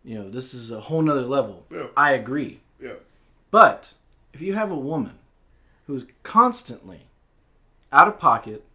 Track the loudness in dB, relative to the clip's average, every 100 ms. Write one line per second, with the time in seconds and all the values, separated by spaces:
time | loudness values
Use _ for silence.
0 | -14 -14 -12 -12 -12 -14 -14 -14 -6 -2
1 | 0 0 0 -2 -2 -10 _ -14 -6 0
2 | 2 2 -2 -8 -8 -14 _ _ -18 -18
3 | _ _ _ _ _ 6 6 6 -16 _
4 | _ _ _ -10 -6 -4 -4 -4 -4 -4
5 | -6 -10 _ _ _ _ _ _ -12 -12
6 | -12 _ 0 4 4 0 -16 -18 -20 -20
7 | _ _ _ _ _ _ _ _ _ 6
8 | 6 4 0 0 -4 -16 _